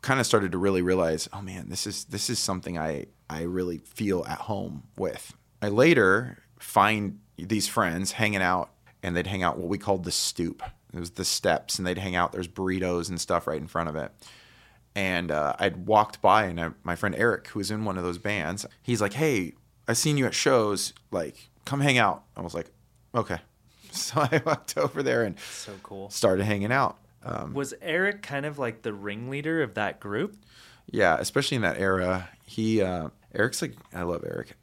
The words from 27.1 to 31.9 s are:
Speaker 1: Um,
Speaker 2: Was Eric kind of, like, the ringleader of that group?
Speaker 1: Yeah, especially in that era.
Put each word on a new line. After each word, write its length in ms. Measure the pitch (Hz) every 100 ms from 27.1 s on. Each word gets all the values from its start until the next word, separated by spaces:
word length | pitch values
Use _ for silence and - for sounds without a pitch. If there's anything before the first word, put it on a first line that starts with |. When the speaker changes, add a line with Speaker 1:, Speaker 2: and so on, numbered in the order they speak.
| _
Speaker 1:
Um, 300 | - - -
Speaker 2:
Was 180 | 139 135 -
Eric 400 | - 165 196 202
kind 220 | 208 139
of, 140 | 147 147
like, 240 | 123 113
the 100 | 117
ringleader 680 | 104 104 104 123 139 147 165
of 100 | 131
that 260 | 98 101 -
group? 360 | 104 101 202 - _ - - - -
Speaker 1:
Yeah, 260 | - 92 73
especially 360 | - - 139 135
in 60 |
that 160 | 95 65
era. 500 | 95